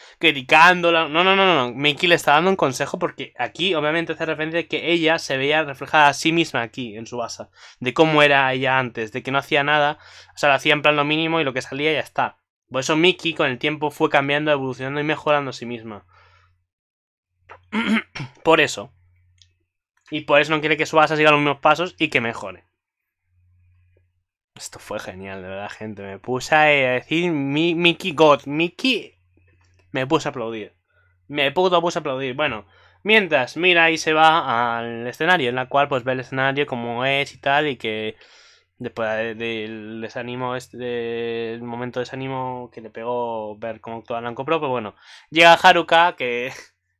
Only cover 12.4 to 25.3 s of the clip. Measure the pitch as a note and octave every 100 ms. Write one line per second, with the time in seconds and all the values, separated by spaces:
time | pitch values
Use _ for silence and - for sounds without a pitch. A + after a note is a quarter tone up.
12.4 | _ _ _ B2+ C3 D#3 F3 F3 E3+ D#3
13.4 | D3+ B2 D3 D3+ D3+ - D#3 D3+ C#3 C#3+
14.4 | D3+ C#3+ C3 B2+ C3 C#3+ D3 D3 - D3
15.4 | C#3 A#2+ A#2+ A#2+ A2+ G#2 - _ _ _
16.4 | _ _ _ _ _ _ _ _ _ _
17.4 | _ - _ A3 A3+ G#3+ - - C3+ -
18.4 | - D#3+ C#3+ - G2+ _ _ _ _ _
19.4 | _ _ _ _ _ _ _ D3+ C#3+ D3
20.4 | D3+ D#3 D3+ D3+ D#3 D#3+ D3+ D#3 D3+ D3
21.4 | D3 C#3 D#3 D3+ F3+ - D#3+ C#3 A#2 A2
22.4 | G2+ F#2 _ _ _ _ _ _ _ _
23.4 | _ _ _ _ _ _ _ _ _ _
24.4 | _ - - - - G#2+ - F#2 G2